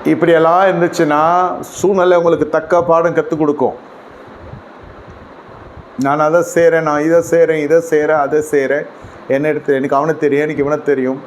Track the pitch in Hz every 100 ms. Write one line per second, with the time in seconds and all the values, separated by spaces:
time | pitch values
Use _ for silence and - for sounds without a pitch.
0 | - 156 170 165 160 175 190 175 170 165
1 | 160 147 156 175 180 - - - 180 190
2 | 180 175 170 165 151 156 156 175 170 165
3 | 170 160 151 160 151 143 123 - - -
4 | - - - - - - - - - -
5 | - - - - - - - - - -
6 | 135 147 151 170 170 170 170 160 156 147
7 | 156 170 165 170 160 156 147 165 165 151
8 | 151 156 139 151 151 147 131 143 - -
9 | - - - 135 151 151 - 139 143 143
10 | 156 156 151 139 151 147 139 151 151 135
11 | 127 135